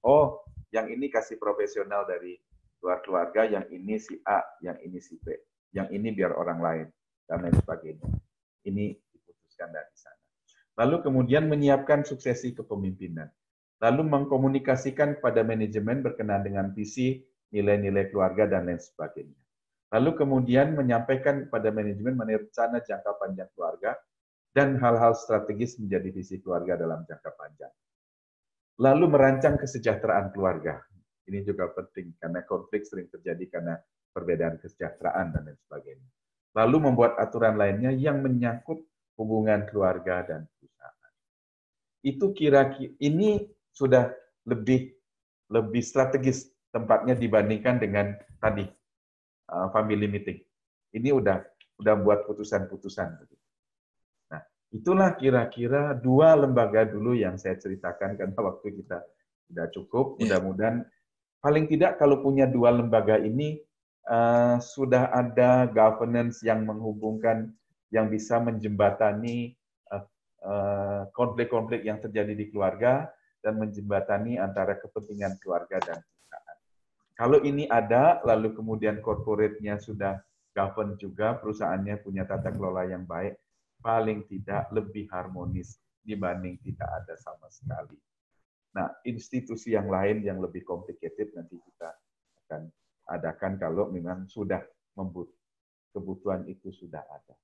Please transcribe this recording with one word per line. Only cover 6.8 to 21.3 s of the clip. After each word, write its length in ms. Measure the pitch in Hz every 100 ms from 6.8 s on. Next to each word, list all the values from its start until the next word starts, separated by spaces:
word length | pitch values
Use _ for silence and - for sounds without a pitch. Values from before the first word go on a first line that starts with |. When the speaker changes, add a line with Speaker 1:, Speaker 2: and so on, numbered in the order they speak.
| 78 _ _ _ _
Speaker 1:
dan 160 | 85
lain 120 | 87 82
sebagainya. 480 | - 85 78 78 - - _ _ _ _
Ini 320 | - 98 104
diputuskan 800 | - _ _ _ _ _ - 85
dari 240 | 78 - _
sana. 240 | 71 _ _ _ _ _ _ -
Lalu 160 | 120 165
kemudian 480 | 151 131 117 143 156
menyiapkan 560 | 147 143 135 139 147
suksesi 480 | 139 131 131 120 123
kepemimpinan. 800 | 113 107 101 98 95 90 80 73 _ _ _ _ _
Lalu 240 | 113 135
mengkomunikasikan 1200 | 156 143 139 135 135 135 135 127 135 131 147 143
pada 160 | 120 113 110
manajemen 560 | 110 107 107 107 131
berkenaan 400 | 123 - 107 98
dengan 320 | 98 98 98 101
visi, 480 | 104 131 127 131 _ _ _ 104
nilai-nilai 560 | 101 101 101 98 95
keluarga, 320 | 101 92 95
dan 240 | 101 95 87
lain 160 | 85
sebagainya. 560 | - - 78 76 71 _ _ _ _ _ _ 110
Lalu 160 | 143 160
kemudian 560 | 139 131 120 123 147 151
menyampaikan 720 | 127 117 117 131 143